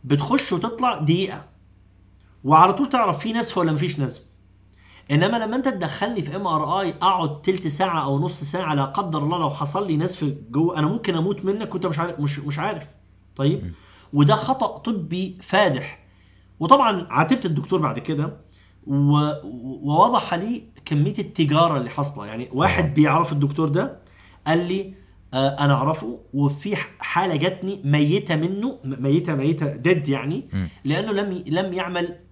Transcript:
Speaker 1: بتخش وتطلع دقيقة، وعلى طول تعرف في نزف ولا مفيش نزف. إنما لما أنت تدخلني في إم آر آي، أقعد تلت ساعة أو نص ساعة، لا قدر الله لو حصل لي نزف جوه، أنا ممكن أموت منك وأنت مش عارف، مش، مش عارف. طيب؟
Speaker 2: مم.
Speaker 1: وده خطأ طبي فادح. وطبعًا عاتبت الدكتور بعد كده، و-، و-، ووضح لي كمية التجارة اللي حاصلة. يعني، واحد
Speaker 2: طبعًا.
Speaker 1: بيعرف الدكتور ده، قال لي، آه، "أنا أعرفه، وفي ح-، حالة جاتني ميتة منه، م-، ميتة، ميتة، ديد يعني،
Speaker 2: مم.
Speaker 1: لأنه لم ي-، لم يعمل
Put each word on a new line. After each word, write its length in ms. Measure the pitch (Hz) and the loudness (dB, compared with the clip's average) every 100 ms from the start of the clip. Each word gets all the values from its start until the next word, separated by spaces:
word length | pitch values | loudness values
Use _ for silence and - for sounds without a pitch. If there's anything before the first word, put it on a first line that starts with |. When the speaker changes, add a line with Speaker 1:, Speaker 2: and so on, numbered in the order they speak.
Speaker 1:
بتخش 480 | 127 143 - 269 - | 2 0 2 0 0
وتطلع 460 | 175 233 226 247 202 | -2 -2 -2 -2 0
دقيقة، 460 | 151 175 190 110 - - - _ _ _ _ _ _ _ | 2 2 2 -6 -16 -20 -20 _ _ _ _ _ _ _
وعلى 280 | 131 156 185 | 4 6 6
طول 160 | 196 277 | 4 0
تعرف 300 | 254 208 147 | 2 0 -2
في 140 | 220 | -2
نزف 260 | 226 226 185 | -2 -2 0
ولا 140 | 165 | 0
مفيش 280 | 151 147 143 | 0 -2 -2
نزف. 260 | 131 - - _ _ _ _ _ - - - | -4 -6 -20 _ _ _ _ _ -20 -20 0
إنما 260 | 147 190 233 | 2 2 0
لما 200 | 220 254 | -2 -2
أنت 120 | 269 | -2
تدخلني 540 | 202 165 - 208 220 | -2 -6 -4 -4 -4
في 140 | 147 180 | -6 -4
إم 100 | 196 | -2
آر 340 | 156 147 185 | -2 0 -2
آي، 140 | 190 - | -2 0
أقعد 400 | 185 180 160 147 | 0 2 -2 -2
تلت 240 | - 185 160 | -2 -2 -4
ساعة 380 | 139 190 165 | -2 0 0
أو 140 | 139 139 | 0 0
نص 260 | 175 - | -2 -4
ساعة، 300 | 143 180 170 | -6 -4 0
لا 100 | 147 | 0
قدر 380 | 135 190 185 156 | 0 -2 -2 -2
الله 160 | 143 175 | 0 0
لو 120 | 151 | -2
حصل 360 | 143 143 175 202 | -2 -4 -2 0
لي 100 | 151 | 0
نزف 380 | 180 - 147 143 107 | 0 -2 -4 -4 -4
جوه، 280 | 131 170 156 | 0 2 2
أنا 80 | 156 | 0
ممكن 280 | 233 - | 0 -2
أموت 300 | 170 175 202 | 0 0 -2
منك 300 | 190 208 214 | -2 -2 -4
وأنت 120 | 185 180 | -4 -2
مش 120 | 151 | -2
عارف، 220 | 170 156 | -4 -2
مش، 180 | 147 143 | -4 -2
مش 200 | 143 147 | -6 -4
عارف. 260 | 190 165 - - _ _ _ - | -4 -6 -12 -20 _ _ _ 0
طيب؟ 280 | 139 160 | 0 0
Speaker 2:
مم. 80 | 90 80 - - - | -6 -12 -20 -20 -4
Speaker 1:
وده 220 | 143 147 | 4 6
خطأ 440 | 214 247 262 214 - | 4 2 -2 -2 -4
طبي 600 | 233 208 156 175 190 - | -6 -4 -4 -4 -6 -8
فادح. 640 | - 190 196 135 - - _ _ _ - _ _ | -2 2 2 0 -6 -16 _ _ _ -20 _ _
وطبعًا 460 | 165 277 240 190 - | 4 6 6 0 0
عاتبت 360 | 123 160 262 180 | 0 2 2 2
الدكتور 340 | 147 - 185 | -2 0 0
بعد 180 | 147 113 | 0 -2
كده، 380 | - 165 147 - - - _ _ - | -4 -2 -4 -6 -20 -20 _ _ -2
و-، 60 | |
و-، 840 | 139 143 147 151 151 98 120 127 131 | 2 4 4 2 -4 -10 -12 -12 -8
ووضح 520 | 143 151 302 233 - | 0 4 4 4 0
لي 280 | 175 214 240 - - | -4 -2 -6 -10 -20
كمية 340 | - 147 147 208 | -2 0 2 0
التجارة 580 | - - 151 151 170 143 | -6 0 2 4 4 2
اللي 140 | 120 | -2
حاصلة. 360 | - 143 110 104 | -4 -6 -6 -10
يعني، 220 | 110 127 | -10 -6
واحد 300 | 131 185 185 | 0 2 2
Speaker 2:
طبعًا. 120 | 160 | 2
Speaker 1:
بيعرف 380 | 147 151 156 165 | 4 6 4 2
الدكتور 360 | 147 139 156 156 | 0 0 2 0
ده، 300 | 156 240 - - - - - 147 | 0 -2 -8 -20 -20 -20 -8 0
قال 220 | 165 175 | 0 2
لي، 260 | 190 190 - - - - | -2 -4 -14 -20 -20 -6
آه، 140 | 131 135 | 0 0
"أنا 260 | 139 143 | 2 2
أعرفه، 460 | 131 139 156 110 120 - | 4 2 -2 -6 -10 -6
وفي 420 | 139 143 - 202 208 | 0 0 0 -4 -4
ح-، 140 | - - | -6 -12
حالة 380 | - 170 185 156 | -4 0 0 0
جاتني 460 | 175 185 190 196 | 0 -2 -6 -4
ميتة 520 | 139 147 147 190 196 156 | 0 4 4 2 0 0
منه، 420 | 170 196 240 269 | 0 -2 -4 -6
م-، 180 | 135 127 | -8 -4
ميتة، 320 | 139 156 170 | 2 2 2
ميتة، 420 | 143 143 151 147 - | 0 0 0 -4 -2
ديد 320 | 147 170 143 | 2 2 2
يعني، 400 | 135 131 190 - | -2 -2 -6 -4
Speaker 2:
مم. 160 | 98 85 - | -4 -4 -6
Speaker 1:
لأنه 280 | 135 165 220 | -4 -2 0
لم 200 | 202 202 | -2 -2
ي-، 120 | 185 - | -6 -2
لم 260 | 165 190 | -2 -2
يعمل 460 | 180 180 180 175 - - | -4 -4 -4 -4 -8 -20